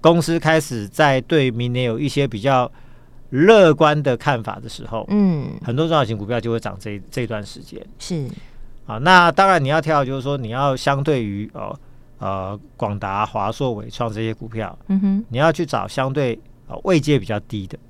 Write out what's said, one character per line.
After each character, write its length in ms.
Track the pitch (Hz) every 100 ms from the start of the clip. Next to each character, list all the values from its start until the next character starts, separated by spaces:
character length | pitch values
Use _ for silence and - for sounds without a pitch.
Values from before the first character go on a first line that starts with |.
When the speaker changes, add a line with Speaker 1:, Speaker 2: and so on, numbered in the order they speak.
Speaker 1:
公 200 | 156 170
司 180 | 165 170
开 200 | 156 160
始 260 | 151 120 104
在 340 | - 147 131
对 280 | - 160 131
明 220 | 113 123
年 120 | 123 123
有 140 | 113
一 100 | 143
些 180 | - 139
比 120 | 110
较 320 | 123 131 120 - - - - - -
乐 440 | 127 180 220 175
观 280 | 147 156 151
的 140 | 143 120
看 260 | - 127
法 160 | 113 98
的 100 | 113
时 160 | - 113
候， 200 | 113 -
Speaker 2:
嗯。 380 | 208 196 156 127 -
Speaker 1:
很 120 | - 123
多 120 | 160
中 100 | 160
小 80 | 117
型 100 | 110
股 80 | 101
票 140 | 120
就 120 | 117
会 80 | 113
涨 180 | 110 95
这 120 | 110
一， 100 | 101 92
这 140 | -
一 40 | 117
段 160 | 107
时 160 | 101 -
间。 180 | - - - -
Speaker 2:
是。 300 | - 170 131 - - - - - -
Speaker 1:
啊， 120 | 113
那 320 | 147 185 175
当 160 | 165 196
然 160 | 180
你 40 | 139
要 120 | 156
挑， 240 | 151 151 131
就 100 | 135
是 60 |
说 140 | 131 143
你 120 | 113
要 260 | 120 143 131
相 280 | - 139
对 200 | 139 139
于， 240 | 107 101 107
哦， 240 | - 101 - - - - -
呃， 420 | 98 98 95 104 - -
广 220 | 110 101
达、 260 | 98 98
华 280 | 107 107 101
硕、 220 | 113 135
伟 140 | 107 113
创 240 | - 117
这 100 | 107
些 120 | 113
股 140 | 113 113
票， 280 | 110 101 - -
Speaker 2:
嗯 120 | 190
哼。 260 | 196 196 233
Speaker 1:
你 80 | 117
要 140 | 156
去 120 | 156
找 240 | 156 117 95
相 240 | - 135
对， 280 | 135 131 110 - - -
呃， 100 | - -
位 140 | 170
阶 200 | 147 139
比 60 | 98
较 120 | 104
低 260 | - 107 92
的 100 | -